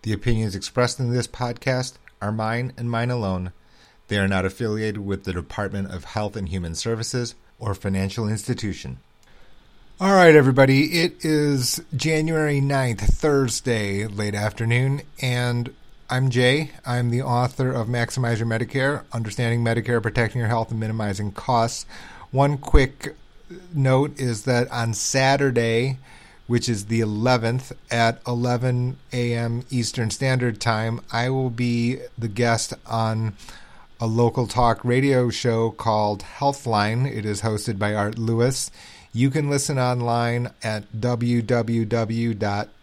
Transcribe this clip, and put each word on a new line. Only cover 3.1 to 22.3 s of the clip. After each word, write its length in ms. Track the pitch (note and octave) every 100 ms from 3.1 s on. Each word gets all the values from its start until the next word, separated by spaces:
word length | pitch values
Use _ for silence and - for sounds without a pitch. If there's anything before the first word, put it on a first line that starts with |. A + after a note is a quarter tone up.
alone. 400 | B2 G2+ F#2 F2+ - _ - - _ -
They 100 | G#2
are 120 | G2
not 160 | F#2+ F#2
affiliated 600 | - A#2 G#2+ A2 G#2 G2
with 200 | F#2+ -
the 80 |
Department 580 | F2+ - - G2+ G2+ G2
of 140 | F#2 -
Health 320 | A2 G#2 G#2+
and 100 | F#2
Human 260 | F#2 E2+
Services 640 | E2 A2+ A2+ A2+ B2+ A#2+ - _ _
or 160 | G#2+ G2
financial 540 | G2+ G2 G2 G#2+ G#2+
institution. 680 | G#2+ - A#2+ G#2+ F#2 C#2 B1+ _ _ _ - - - - - - -
All 160 | F#3+ G3
right, 180 | F3
everybody. 680 | D3+ C3+ C3 C3+ C3+ D3+ E3+
It 240 | E3 - D#3+
is 580 | D3+ D3 C#3 B2 - -
January 680 | C#3 D#3+ D#3 D#3 D#3+ D3+ C#3+
ninth, 400 | C#3 C#3 C3 G#2
Thursday, 1040 | A2 - D#3 C#3+ C3 - B2 A2+ G2+ G2 G#2+
late 280 | G2+ G#2 G#2
afternoon, 680 | G#2+ - A2+ A#2+ C3+ C#3+ - -
and 540 | C3 B2 B2 A#2+ A#2+ - - - -
I'm 200 | B2+ C3+
Jay. 420 | A#2+ B2 C#3+ D#3 - -
I'm 240 | B2 A#2+
the 140 | A#2+
author 500 | C3 A#2+ B2 - B2+
of 160 | B2+ A2
Maximize 480 | A#2+ A#2 - A#2+ A2+
Your 100 | A2+
Medicare, 560 | A2+ A#2 C3 C3+ D3 -
Understanding 540 | A#2 G#2+ G2+ A#2+ A#2+ A#2
Medicare, 360 | A2+ A#2 A#2+
Protecting 380 | A2 B2+ A2+ A#2+
Your 80 | A2+
Health, 240 | A#2 A2+
and 80 | A2+
Minimizing 540 | A2 A2+ G#2 G2 G#2
Costs. 520 | F#2+ - A#2+ A#2 - - - - - -